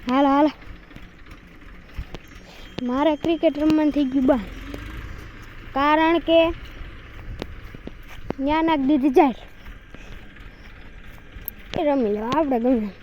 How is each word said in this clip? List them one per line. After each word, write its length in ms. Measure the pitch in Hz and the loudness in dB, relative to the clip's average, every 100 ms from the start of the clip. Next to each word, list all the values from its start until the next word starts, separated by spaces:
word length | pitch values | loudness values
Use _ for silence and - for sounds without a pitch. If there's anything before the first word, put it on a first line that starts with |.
| - | -2
હાલ, 180 | 262 285 | 2 4
હાલ. 220 | 277 302 - - - - - - - - - - - - - - - - - - - - - - - 247 | 4 2 0 -16 -18 -18 -20 -20 -20 -20 -20 -20 -20 -20 -20 -16 -14 -12 -14 -16 -20 -20 -20 -16 -8 -4
મારે 260 | 254 302 294 | 2 2 2
ક્રિકેટ 440 | 330 330 330 285 | 0 2 2 4
રમવાનું 320 | 311 311 302 277 | 4 4 4 2
થઈ 100 | 277 | 2
ગયું 140 | 262 254 | 2 4
બંધ, 200 | 247 190 - - - - - - - - - - - - 269 | 4 2 -12 -12 -12 -10 -12 -12 -12 -14 -16 -18 -16 -8 0
કારણ 440 | 285 302 320 339 - | 4 6 6 4 6
કે 100 | 330 330 330 - - - - - - - - - - - - - - - - - - | 6 6 2 -10 -14 -14 -14 -18 -16 -12 -8 -8 -10 -14 -14 -14 -16 -16 -14 -10 -4
ન્યા 240 | 269 311 | 0 2
નાખી 260 | 330 311 262 | 2 2 4
દીધી 260 | 302 277 254 | 4 4 6
જાય. 260 | 294 208 - - - - - - - - - - - - - - - - - - - - - - - - | 6 2 -10 -18 -16 -18 -18 -18 -16 -16 -16 -18 -18 -18 -20 -18 -18 -18 -18 -18 -18 -14 -14 -14 -10 -2
એ 40 | 294 | 0
રમી 280 | 277 226 208 | 2 2 -2
લો 80 | 220 | -2
આપણે 320 | 285 311 247 | 0 0 0
ગમે. 320 | 240 254 214 - | 2 2 0 -8